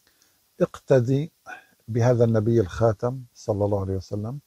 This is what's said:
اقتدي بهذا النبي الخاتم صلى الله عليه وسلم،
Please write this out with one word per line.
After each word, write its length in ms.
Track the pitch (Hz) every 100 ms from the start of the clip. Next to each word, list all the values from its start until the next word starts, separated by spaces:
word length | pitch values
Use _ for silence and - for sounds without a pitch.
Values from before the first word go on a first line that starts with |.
| _ _ _ _ _ _
اقتدي 720 | 175 - _ 135 117 135 160 - - - _ _ -
بهذا 360 | 113 120 120
النبي 360 | 117 110 107 117
الخاتم 640 | 98 - 113 107 120 131 123
صلى 300 | - - 101
الله 160 | 101 101
عليه 160 | 95 95
وسلم، 440 | - 104 107 143